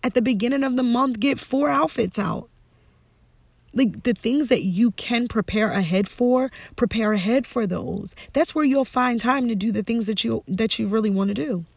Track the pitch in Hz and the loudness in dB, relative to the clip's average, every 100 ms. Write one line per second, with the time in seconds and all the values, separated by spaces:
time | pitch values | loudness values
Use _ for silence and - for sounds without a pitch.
0 | 247 - 233 226 233 277 269 254 247 240 | 2 2 2 0 0 0 0 0 2 2
1 | 269 226 262 269 - 262 294 277 311 - | 2 2 0 -2 -2 0 2 2 0 0
2 | 196 196 196 117 - _ _ _ _ _ | 0 0 -2 -4 -8 _ _ _ _ _
3 | _ _ _ _ _ _ _ - 254 - | _ _ _ _ _ _ _ -2 0 0
4 | - 220 226 269 277 247 190 180 233 - | -2 -2 0 0 2 2 0 2 2 0
5 | - 240 240 226 202 214 214 196 175 190 | -2 -2 0 -2 -2 0 0 0 0 0
6 | 202 - 247 254 262 - - - 233 220 | 0 0 2 2 0 -6 -20 -2 -2 0
7 | 214 214 185 247 240 - 214 175 - 170 | 0 0 2 0 0 -4 -2 -4 -4 -8
8 | - - - - 339 - 302 269 262 - | -8 -14 -6 0 0 2 2 2 2 0
9 | 247 233 220 269 247 214 208 208 196 233 | 0 0 0 0 0 0 0 -2 -2 -2
10 | 208 214 233 226 - 185 220 - 214 220 | -2 -2 -2 -4 -4 -2 0 0 0 0
11 | 214 196 196 202 294 185 165 | 2 2 0 -2 -2 -4 -6